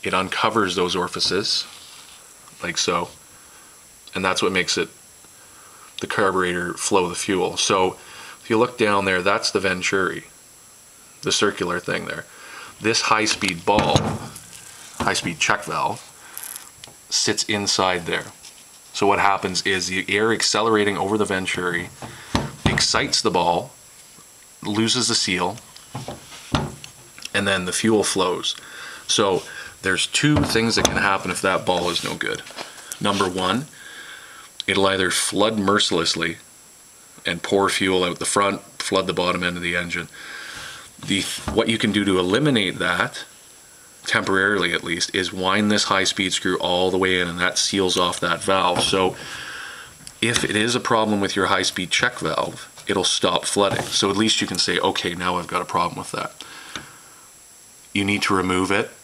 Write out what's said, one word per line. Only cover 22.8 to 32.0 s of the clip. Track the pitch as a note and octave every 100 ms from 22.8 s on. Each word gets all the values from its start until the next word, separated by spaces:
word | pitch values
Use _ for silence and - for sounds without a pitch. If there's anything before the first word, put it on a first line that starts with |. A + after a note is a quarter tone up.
| - A2+ - -
the | A2+
ball, | F2+ E2+ F2 - - - - - - - - - -
loses | - G#2 A2+ A#2+ A2
the | A2+
seal, | - F2+ F2+ A2 - - - C3 - - - - - - - - - - - - -
and | G2+ G2+
then | F#2+ F2+
the |
fuel | - A2 G#2+
flows. | G2 G2 F#2 F2 - - - - - - -
So | - G2+ F2+ - - - -
there's | F#2+ F2+ -
two | - D3 D3
things | C#3 A2+ A2+ G#2
that | F#2+
can | F#2+
happen | G2 F#2+ F#2+
if | F2+
that | F#2+ F2 G2
ball | F2+ F2
is | E2+